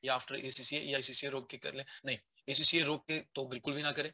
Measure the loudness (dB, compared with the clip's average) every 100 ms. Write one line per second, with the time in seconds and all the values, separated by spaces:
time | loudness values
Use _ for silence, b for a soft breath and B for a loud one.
0 | -6 -6 -6 -10 2 4 4 0 -4 0
1 | 2 2 0 -6 -12 -14 -12 -12 -16 B
2 | -12 -12 _ _ 0 6 6 6 0 -4
3 | -6 -10 -8 -12 -10 -10 -8 -6 -6 -6
4 | -8